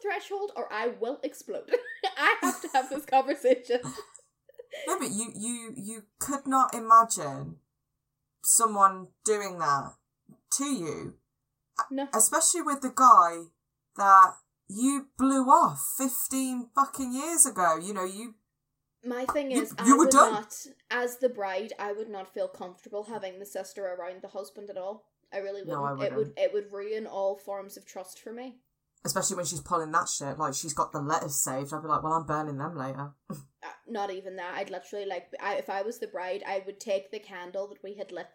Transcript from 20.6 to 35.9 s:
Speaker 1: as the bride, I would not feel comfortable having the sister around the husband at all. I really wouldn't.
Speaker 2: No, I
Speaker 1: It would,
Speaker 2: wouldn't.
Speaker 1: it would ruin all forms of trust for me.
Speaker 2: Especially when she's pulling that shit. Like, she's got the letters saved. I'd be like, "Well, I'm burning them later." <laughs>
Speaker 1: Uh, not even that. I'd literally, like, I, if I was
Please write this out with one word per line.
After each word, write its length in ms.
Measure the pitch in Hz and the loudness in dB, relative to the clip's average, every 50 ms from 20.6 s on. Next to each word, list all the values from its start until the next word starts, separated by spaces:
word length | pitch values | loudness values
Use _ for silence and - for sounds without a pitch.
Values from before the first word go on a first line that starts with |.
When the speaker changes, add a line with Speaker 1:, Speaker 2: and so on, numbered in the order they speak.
| - 277 - _ _ - | -16 -18 -20 _ _ -6
Speaker 1:
as 280 | 226 247 247 240 240 - | -4 -2 -2 -4 -4 0
the 100 | 262 240 | 0 0
bride, 420 | - 208 196 190 185 190 220 220 - - | 0 -2 -6 -4 -4 -4 -6 -8 -8 -8
I 140 | 202 208 208 | -6 -6 -6
would 160 | 214 226 220 | -6 -8 -10
not 240 | 202 190 190 - - | -10 -12 -12 -10 -8
feel 160 | 208 185 185 | -6 -6 -6
comfortable 540 | 185 - 196 180 180 _ - 214 208 208 214 | -6 -10 -14 -14 -14 _ -16 -12 -10 -10 -8
having 340 | 226 233 208 190 190 185 190 | -8 -10 -8 -8 -10 -12 -12
the 60 | 202 | -14
sister 400 | 196 - 190 190 - - 208 196 | -12 -10 -10 -10 -10 -10 -8 -8
around 380 | 180 180 180 170 180 185 185 - | -8 -6 -8 -8 -10 -10 -12 -14
the 40 | 190 | -14
husband 400 | - 190 208 208 - 214 202 202 | -10 -10 -12 -12 -14 -18 -14 -12
at 80 | 185 | -10
all. 280 | 185 180 196 220 220 _ _ _ _ _ - | -8 -8 -8 -10 -10 _ _ _ _ _ -10
I 60 | - | -8
really 240 | 196 196 196 202 196 | -8 -6 -6 -8 -8
wouldn't. 80 | 190 - - 143 | -6 -6 -4 -4
Speaker 2:
No, 60 | 139 | -2
I 80 | 143 139 | -4 -4
Speaker 1:
It 40 | 135 | -2
would, 160 | 202 196 - | -4 -2 -2
Speaker 2:
wouldn't. 200 | - - - - - | -2 -4 -4 -4 -4
Speaker 1:
it 120 | 196 180 202 | -4 -2 -2
would 200 | 208 202 202 202 | -4 -6 -6 -10
ruin 340 | 196 202 214 214 220 220 | -10 -8 -6 -8 -8 -8
all 300 | 147 135 196 196 196 202 | -8 -6 -2 -2 -2 -2
forms 400 | 196 - 202 196 196 190 196 - | -4 -8 -10 -10 -10 -10 -14 -16
of 80 | 196 196 | -20 -20
trust 340 | - - 196 185 - - - | -18 -16 -16 -16 -16 -18 -18
for 140 | - 220 226 | -16 -14 -14
me. 240 | 240 254 262 233 _ _ _ _ _ _ _ _ _ - | -14 -14 -14 -16 _ _ _ _ _ _ _ _ _ -8
Speaker 2:
Especially 320 | 160 - 190 180 - 190 | -4 -4 -2 -2 -2 -2
when 80 | 185 175 | -4 -4
she's 160 | - 175 143 | -6 -6 -8
pulling 300 | - - 180 165 160 156 | -6 -2 -2 -2 0 0
that 180 | 160 170 170 - | 0 0 0 0
shit. 300 | - - 143 139 135 143 | -4 -6 -6 -6 -6 -4
Like, 160 | 151 143 135 | -4 -4 -4
she's 180 | - - 156 - | -4 -6 -6 -2
got 180 | - 147 - | -2 -2 -2
the 80 | - 151 | -2 -4
letters 360 | 143 147 160 156 - 151 139 | -2 0 -2 -2 -2 -2 -2
saved. 360 | - - - 131 135 143 139 | -2 -2 -2 -2 -6 -6 -6
I'd 120 | 160 156 160 | -8 -6 -4
be 40 | |
like, 140 | 151 147 143 147 | -2 -2 0 0
"Well, 100 | 156 165 | 0 -2
I'm 120 | 165 156 | -2 -2
burning 320 | 160 151 156 151 151 139 | -2 -2 -2 -2 -4 -6
them 180 | 135 147 170 170 | -6 -6 -6 -6
later." 360 | 143 131 135 135 139 143 147 - _ _ - | -8 -8 -8 -8 -8 -10 -12 -14 _ _ -14
<laughs> 120 | 170 143 - _ _ _ - | -14 -14 -16 _ _ _ -18
Speaker 1:
Uh, 60 | - - - _ | -18 -18 -18 _
not 240 | - 226 202 202 196 | -10 -6 -6 -6 -6
even 240 | 185 190 190 190 190 | -6 -8 -10 -12 -12
that. 180 | 190 175 180 180 | -10 -10 -8 -8
I'd 160 | 190 196 196 | -8 -8 -8
literally, 380 | 190 180 - - 214 202 196 | -8 -12 -12 -10 -10 -8 -6
like, 180 | 196 185 180 190 - - - | -6 -8 -8 -10 -12 -12 -8
I, 140 | - 202 196 | -6 -4 -4
if 160 | - 196 - | -4 -4 -4
I 100 | 196 196 | -4 -4
was 160 | 196 220 | -4 -4